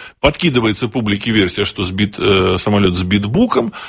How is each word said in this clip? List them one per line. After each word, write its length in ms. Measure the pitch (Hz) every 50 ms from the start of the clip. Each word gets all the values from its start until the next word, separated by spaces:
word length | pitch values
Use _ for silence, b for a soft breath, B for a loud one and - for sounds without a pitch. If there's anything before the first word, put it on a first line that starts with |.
| B B B B
подкидывается 680 | - 143 - - 180 160 127 120 113 110 104 - 127
публике 440 | 107 - 131 107 104 101 101 104 120
версия, 340 | 110 107 95 87 - 104 101
что 180 | - - 104 92
сбит, 320 | 90 92 98 101 - -
э, 400 | - - 104 98 95 92 92 92
самолет 380 | 87 - 104 104 101 98 92 90
сбит 300 | 90 90 90 104 101 101
Буком. 480 | 104 127 196 247 226 - - - - - B B